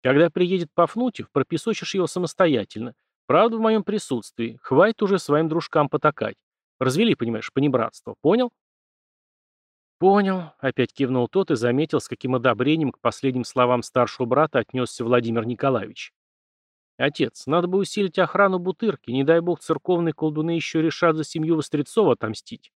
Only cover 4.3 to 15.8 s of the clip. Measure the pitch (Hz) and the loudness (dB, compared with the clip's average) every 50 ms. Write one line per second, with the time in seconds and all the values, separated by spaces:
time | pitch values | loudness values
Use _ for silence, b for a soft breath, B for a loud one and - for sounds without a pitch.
4.3 | _ - 117 117 117 - _ - 131 139 180 220 226 - 214 190 196 180 - - | _ -8 -8 -8 -8 -12 _ 0 4 4 4 4 4 0 0 0 0 -2 0 0
5.3 | 147 151 165 160 156 170 156 - - 156 147 135 - 147 - 151 147 - - 107 | 2 2 2 0 -2 -4 -4 -2 0 0 0 2 -2 0 0 0 0 0 -6 -8
6.3 | 107 _ _ _ _ _ _ _ _ _ 131 131 131 160 226 233 165 _ 120 113 | -8 _ _ _ _ _ _ _ _ _ -2 -2 2 2 2 2 2 _ -2 -4
7.3 | 117 107 110 - _ 135 139 147 127 123 113 113 _ - _ - 104 _ _ 147 | -4 -6 -6 -4 _ 0 0 2 2 0 0 -2 _ -12 _ -16 -16 _ _ 2
8.3 | 196 240 254 240 _ _ _ _ _ _ _ _ _ _ _ _ _ _ _ _ | 2 2 0 -2 _ _ _ _ _ _ _ _ _ _ _ _ _ _ _ _
9.3 | _ _ _ _ _ _ _ _ _ _ _ _ _ _ 175 190 196 202 202 196 | _ _ _ _ _ _ _ _ _ _ _ _ _ _ 2 4 4 4 4 2
10.3 | 190 185 170 151 _ _ - 135 - - 127 - _ - 139 123 131 127 120 113 | -2 -4 -6 -10 _ _ -6 -4 0 0 -2 -2 _ -4 -2 0 0 0 0 0
11.3 | - 190 190 - 160 117 113 120 120 135 156 156 - 135 - - 127 - - 127 | 0 -2 0 0 -2 0 0 0 0 0 0 0 -2 -4 -4 -4 -14 -8 -4 -2
12.3 | 127 127 117 127 117 104 123 139 156 160 156 131 - _ _ 120 107 - - 135 | -2 0 2 0 0 2 0 0 0 0 0 -2 -4 _ _ -4 -4 -2 -4 -2
13.3 | 127 127 117 - - 131 123 123 123 123 113 - _ 131 123 117 - - 131 117 | -2 -2 -6 -4 0 2 2 2 2 0 -2 -2 _ 0 0 0 0 -6 -4 0
14.3 | 127 135 156 151 - 131 110 _ - 127 123 113 - - 120 117 123 123 117 113 | 2 0 0 2 0 -2 -2 _ -4 -6 -6 -6 -6 -6 -2 2 2 2 2 0
15.3 | 113 117 110 117 127 - - 139 131 113 | -2 -2 -4 -4 -6 -2 -2 -2 0 -2